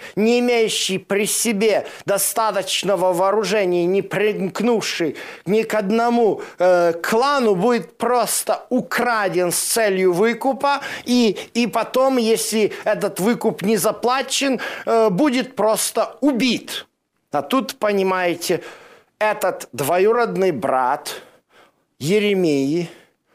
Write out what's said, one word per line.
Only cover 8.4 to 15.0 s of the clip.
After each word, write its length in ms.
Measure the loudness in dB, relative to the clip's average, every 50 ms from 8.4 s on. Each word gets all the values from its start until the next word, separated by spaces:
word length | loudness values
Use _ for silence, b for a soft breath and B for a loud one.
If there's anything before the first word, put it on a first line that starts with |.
| -2 -2 -4 -4 -2 -2
украден 840 | -2 -2 -2 -2 -4 -2 0 0 0 0 0 0 0 0 0 0 0
с 60 | -2
целью 540 | -4 -2 0 2 2 2 2 2 2 2 4
выкупа, 680 | 4 2 2 2 0 -2 -2 -2 0 0 0 0 0 -2 B B B B
и, 340 | 0 2 4 4 2 2 B B B B
и 120 | -2 -2
потом, 520 | 0 0 -2 -4 0 0 2 2 4 4 2
если 540 | 2 2 2 2 0 -2 0 0 0 0 B B B
этот 360 | -2 -2 0 -2 -4 -2 0
выкуп 420 | 0 0 0 2 0 -2 -2 -2 -2
не 160 | 0 0 2
заплачен, 840 | 2 0 -2 0 -2 -2 0 0 -2 -4 -4 -2 0 0 -2 -2 B B B B B
э, 240 | 0 2 4